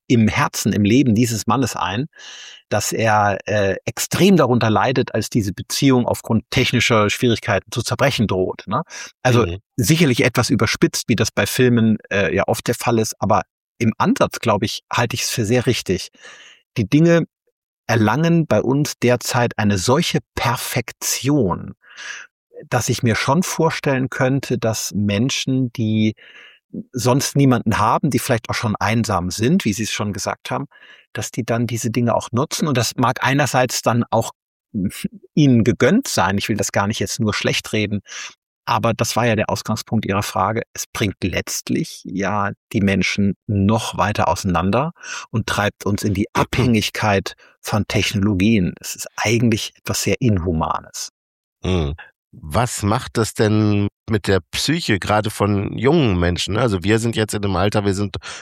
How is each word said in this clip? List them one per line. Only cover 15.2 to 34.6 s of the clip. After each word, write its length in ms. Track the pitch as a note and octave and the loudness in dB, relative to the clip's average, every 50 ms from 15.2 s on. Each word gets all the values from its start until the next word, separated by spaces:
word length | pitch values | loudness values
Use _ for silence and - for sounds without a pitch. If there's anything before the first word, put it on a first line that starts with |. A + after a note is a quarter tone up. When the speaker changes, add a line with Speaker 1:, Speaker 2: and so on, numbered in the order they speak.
| - - | -6 -4
Speaker 1:
für 140 | - - A2+ | -4 -4 0
sehr 220 | G2 A#2+ B2 A2+ | 0 0 2 2
richtig. 420 | C3+ A2 - - - F#2 F2 - - - _ - - - - - - - _ _ _ _ - | 2 0 0 -2 -2 -2 -2 -4 -8 -16 _ -20 -20 -20 -20 -20 -20 -20 _ _ _ _ -4
Die 100 | G#2 F#2+ | 0 2
Dinge 380 | - D3 E3 E3+ E3+ E3 - - _ _ _ _ _ _ _ _ _ _ _ - | 4 4 6 6 4 4 2 -2 _ _ _ _ _ _ _ _ _ _ _ -2
erlangen 600 | A2+ A2+ G#2+ G#2 A2 D3 D#3+ E3+ E3+ E3 D#3 - | 0 2 4 2 2 2 2 2 4 2 2 2
bei 140 | A2 G#2 | 2 2
uns 320 | - - C3+ C#3+ D3+ - - - - | 2 2 0 0 0 -2 -4 -2 0
derzeit 540 | A#2+ B2 A#2+ - - - B2+ A#2+ A#2 - - | 0 0 0 -2 -2 0 0 0 0 0 0
eine 200 | G#2+ G2+ G2+ F#2+ | 0 0 0 2
solche 420 | F2 A#2+ B2+ D#3 E3+ - - D3 - _ _ | 2 2 2 2 2 0 -2 -4 -4 _ _
Perfektion, 1400 | - - B2 A#2+ - - - - C3 A#2+ - - _ - - - - A#2+ C3+ D3 D3 A2+ F2+ E2 - - - - - _ - - - - - - - - - _ _ _ _ _ - - - | -4 -2 -2 -2 -2 -6 -6 -6 -6 -6 -6 -10 _ -6 -6 -4 -2 -2 0 2 2 2 0 -2 -4 -8 -12 -14 -18 _ -20 -20 -18 -16 -16 -16 -16 -18 -20 _ _ _ _ _ -20 -8 -4
dass 180 | - A#2+ - - | -2 -2 0 -2
ich 160 | A#2+ - - | -2 0 0
mir 120 | A#2 G#2+ | 0 0
schon 280 | - - - C#3 E3+ F#3 | 2 2 2 2 2 0
vorstellen 640 | - - - D#3+ D#3+ - - - D#3 C#3 B2+ C3 B2+ | 0 0 0 0 0 0 0 -2 0 0 0 -2 -2
könnte, 480 | - - C#3 B2+ C3+ C3+ - - B2+ A2+ | -2 0 0 2 2 0 0 -2 -2 -2
dass 360 | - A2+ G#2+ - - - - | 0 -2 -2 -2 -6 -6 -4
Menschen, 800 | F#2+ G#2 G2+ G2+ G2+ A#2+ C3+ - - - - C3 C3 C3 A#2+ - | -2 0 0 2 2 0 0 -2 -2 -2 -2 0 0 -2 -2 -2
die 420 | - A2+ G#2+ A2 A2 A2 A2 A2 - - - - - - - - _ _ _ - - - - - | -2 -2 0 2 2 2 2 0 -2 -10 -20 -20 -20 -20 -20 -20 _ _ _ -14 -14 -12 -10 -8
sonst 420 | B2 G#2 B2 B2 C#3 - - - | -2 0 2 2 2 0 0 2
niemanden 420 | C#3 C#3 C3+ B2 A2+ - A2+ G2+ G2+ | 4 4 4 4 4 2 0 0 2
haben, 320 | G#2 A2+ C#3 D#3+ - D3 | 2 2 2 2 0 0
die 100 | B2 A#2 | 0 -2
vielleicht 300 | - - B2+ A2+ - - | 0 0 -2 -2 -2 -4
auch 40 | A#2+ | -6
schon 220 | - - A2+ G2+ - | -4 -2 -4 -2 0
einsam 520 | - G2+ A2+ A#2+ G#2+ - G2+ F2+ F2+ F2+ | 0 0 2 2 0 0 0 -2 -2 -4
sind, 360 | - - A2 B2+ F3 G3 - | -2 -2 0 2 2 2 2
wie 80 | G#2+ G2 | 0 -2
Sie 100 | G#2+ A2 | -2 -4
es 80 | - | -6
schon 220 | - - G#2+ G#2 F#2 | -4 -4 -4 -4 -4
gesagt 380 | G2 - - - - - - | -4 -6 -6 -6 -6 -8 -8
haben, 160 | C3 B2+ C3+ - _ - - - - - _ _ | -6 -6 -6 -10 _ -20 -20 -20 -20 -20 _ _
dass 200 | - - G#2+ - | -10 -10 -10 -8
die 120 | - - A#2 | -8 -6 -4
dann 220 | - A#2+ A#2 A#2+ A2 | -2 -2 -2 -2 -2
diese 240 | A#2+ A2+ - A#2+ | -4 -4 -4 -2
Dinge 240 | G#2+ B2+ A#2+ A#2 - | -2 0 2 2 2
auch 140 | - - - | 0 0 -2
nutzen. 360 | - A2+ D3 - - - F#3+ D#3 | -2 -2 -2 -2 -2 -2 -2 0
Und 80 | C3 B2 | 0 0
das 160 | A#2 - - | 0 -2 -2
mag 240 | - B2+ A#2 B2+ - - | 0 0 0 0 0 -2
einerseits 580 | B2 C3 C#3+ D3 - - C3 C3 A#2+ - - | 0 0 0 0 0 2 0 0 0 -2 -2
dann 240 | - A#2+ A2+ A#2 A2+ - | -2 0 0 0 0 0
auch 220 | - A2+ - - - _ _ _ _ _ | 0 -2 -2 -2 -8 _ _ _ _ _